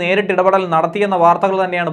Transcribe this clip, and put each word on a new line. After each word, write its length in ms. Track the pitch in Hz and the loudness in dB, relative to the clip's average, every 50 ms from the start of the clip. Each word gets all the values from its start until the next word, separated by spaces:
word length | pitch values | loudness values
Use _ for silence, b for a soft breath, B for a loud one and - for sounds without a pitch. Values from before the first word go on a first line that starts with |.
| 175 | -2
നേരിട്ട് 300 | 175 190 208 202 196 185 | -2 -2 -2 -2 -2 0
ഇടപെടൽ 280 | 175 185 190 190 196 185 175 165 | 0 2 2 2 0 0 0 0
നടത്തിയെന്ന 420 | 160 165 165 165 202 208 196 190 175 170 | 0 0 0 -2 -2 -2 -2 0 2 4
വാർത്തകൾ 320 | 170 175 175 196 190 190 190 185 | 4 4 2 0 -2 0 0 -2
തന്നെയാണ് 280 | 180 180 175 170 160 | -2 -2 -4 -4 -4